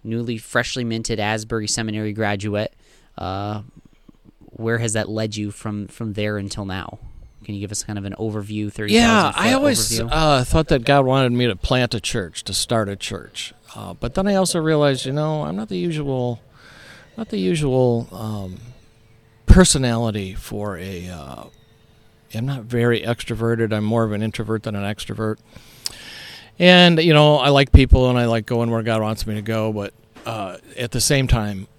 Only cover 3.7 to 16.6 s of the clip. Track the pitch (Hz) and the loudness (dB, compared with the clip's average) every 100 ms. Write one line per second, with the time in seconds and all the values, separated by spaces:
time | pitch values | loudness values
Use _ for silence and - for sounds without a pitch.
3.7 | - _ _ - _ - _ - - 113 | -20 _ _ -20 _ -20 _ -20 -8 -2
4.7 | 117 117 107 101 107 110 107 104 - 110 | 0 0 -2 -4 -4 -4 -4 -8 -8 -8
5.7 | 104 101 - 113 104 107 104 101 - 98 | -8 -8 -8 -8 -4 -2 -4 -6 -8 -8
6.7 | 95 - - - - - - - 101 101 | -8 -10 -14 -18 -18 -20 -20 -12 -8 -6
7.7 | 101 - 104 98 95 110 107 101 107 104 | -8 -6 -8 -8 -6 -6 -6 -6 -6 -6
8.7 | - 104 220 233 220 160 - 208 262 285 | -6 2 4 6 4 2 0 0 2 2
9.7 | 208 110 113 113 151 156 139 123 160 156 | 0 -2 -2 -2 0 4 2 4 2 4
10.7 | 147 117 139 131 135 127 120 123 92 - | 2 4 4 4 4 4 2 0 0 0
11.7 | 127 123 113 - 120 87 - - 95 - | 0 0 -2 -4 -4 -6 -10 -8 -6 0
12.7 | 117 101 98 - 101 - - - - _ | 0 0 -6 -8 -10 -12 -14 -14 -16 _
13.7 | - 98 87 123 - 190 196 180 175 156 | -16 -14 -8 -6 -2 2 2 2 0 2
14.7 | 151 147 131 131 143 151 156 151 185 220 | 4 4 2 -2 -2 -2 -2 -4 -6 -6
15.7 | 185 175 151 143 131 123 117 - _ | -4 -4 -4 -4 -2 -2 -4 -12 _